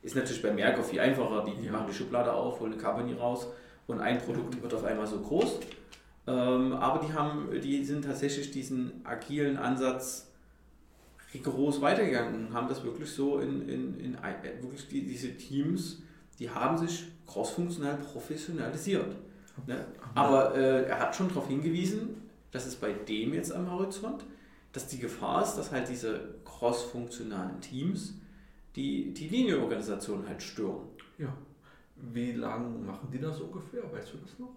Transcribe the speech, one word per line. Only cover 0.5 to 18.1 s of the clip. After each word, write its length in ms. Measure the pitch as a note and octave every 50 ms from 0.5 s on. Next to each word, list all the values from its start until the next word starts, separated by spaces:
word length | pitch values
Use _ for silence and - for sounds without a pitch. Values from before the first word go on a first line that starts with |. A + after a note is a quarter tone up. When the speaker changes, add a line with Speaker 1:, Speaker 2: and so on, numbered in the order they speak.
Speaker 1:
Merck 280 | G#2 G2 G#2 A#2+ - -
auch 40 | -
viel 160 | - - -
einfacher, 440 | - C3+ C3+ B2+ A#2 G#2+ A2 G#2 -
die, 160 | G2+ - -
die 60 | A2+
Speaker 2:
Ja. 60 | - -
Speaker 1:
machen 140 | A2 - G2+
die 40 | G2
Schublade 400 | - - - B2 A#2+ B2 A#2+ -
auf, 260 | - B2 B2 B2 -
holen 140 | A#2 A2 A2
eine 80 | G#2+
Company 320 | A2 - - A#2+ A#2+ B2 -
raus 320 | - A#2+ A#2+ B2 B2 - - - - - - - - -
und 120 | - A#2+ A2
ein 180 | - - B2+
Produkt 440 | B2 - - - - A#2 A2+ - B2
wird 120 | - A#2+ A2+
auf 100 | G#2+ -
einmal 220 | - A2 G#2+ G#2+
so 140 | G#2+ G#2+ G2
groß. 400 | - - C#3+ F3 A#3+ - - - - - - - - - - - - - - - -
Ähm, 460 | - B2+ B2+ B2 B2+ B2+ B2+ C3 C3 B2+
aber 320 | - - C3 E3 D#3+ D3+
die 80 | D#3 D#3
haben, 360 | D3+ D3 D3+ D3 D3+ - - - C3
die 240 | - C#3 C#3 C#3 C#3
sind 180 | C#3 D3 D3 C#3
tatsächlich 460 | C#3 C3 - C#3+ C#3+ C#3 C#3+ C#3 -
diesen 540 | - C3+ B2+ - C3+ B2+ B2+ B2 - - -
agilen 520 | - A#2 - - - C#3+ D3 D3 C#3+ C3+
Ansatz 720 | C3+ - B2 C3 B2+ C3 C3 B2 - - - - - - - - - - - - - - - - - - - - - - - - - - - -
rigoros 460 | C3 - C#3 - B2+ C#3+ D3 C#3 -
weitergegangen 680 | C#3+ C#3+ F#3+ G#3 G#3+ E3+ C3 A#2+ A#2 A2+ A2+ A2 A2+
und 60 | A2+ A#2
haben 140 | A#2 B2
das 160 | B2+ C3+ - B2+
wirklich 260 | A#2+ A#2 - D#3 C#3+
so 260 | - - C#3 C#3+ C#3+
in, 320 | C#3 - - - - - -
in, 300 | B2+ C3 B2+ C3 C3 -
in 160 | C3 B2+ B2
ein, 280 | - - G2 - - -
äh, 180 | - - -
wirklich 260 | B2 B2+ C#3+ - - -
die, 160 | - C#3 -
diese 320 | B2+ B2 A#2+ C3 B2 -
Teams, 640 | - - - C3+ C#3 D3 D#3+ F#3 F#3 E3 - - - - - - - - - - -
die 100 | - -
haben 280 | - - A#2+ D3+ E3
sich 280 | E3 E3+ F3 F3 - - - - - -
crossfunktional 680 | - - - A#2 - - F3+ F3 E3+ E3+ D#3+ C#3+ C#3+ D3
professionalisiert. 1160 | D3 - -